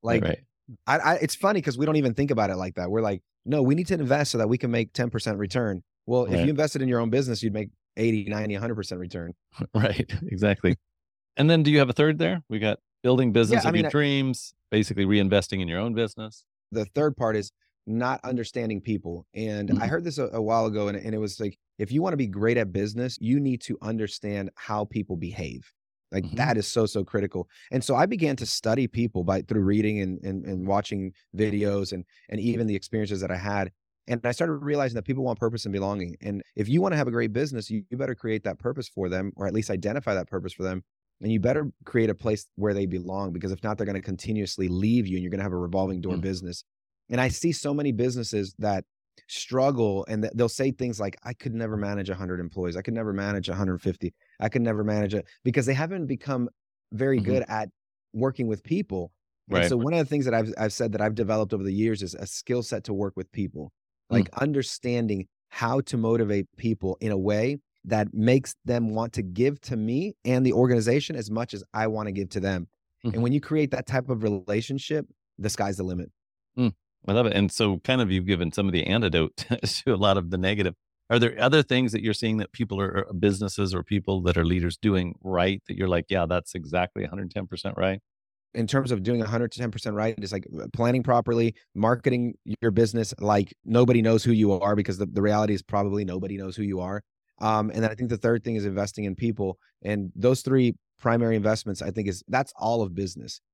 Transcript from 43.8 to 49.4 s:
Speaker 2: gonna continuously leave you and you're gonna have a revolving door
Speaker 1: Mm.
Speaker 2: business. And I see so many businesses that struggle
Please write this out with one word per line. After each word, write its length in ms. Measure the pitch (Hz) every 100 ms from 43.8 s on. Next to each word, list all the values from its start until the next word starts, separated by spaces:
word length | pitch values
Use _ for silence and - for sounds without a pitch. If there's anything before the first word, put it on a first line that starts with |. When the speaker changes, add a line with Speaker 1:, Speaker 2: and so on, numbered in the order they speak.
| 101
Speaker 2:
gonna 160 | 98
continuously 680 | 98 92 - 107 98 - 92
leave 380 | 90 104 120 101
you 100 | 92
and 60 |
you're 80 | 90
gonna 120 | 95
have 100 | 98
a 40 | 90
revolving 440 | 87 95 95 92
door 140 | 92 90
Speaker 1:
Mm. 60 |
Speaker 2:
business. 420 | 92 92 90 87 - _ _ _ _
And 120 | 120
I 60 | 127
see 220 | 127 170
so 220 | 160 147
many 180 | 147 143
businesses 640 | 113 131 123 113 107 98 -
that 240 | 104 95 - _ _ _ _
struggle 760 | -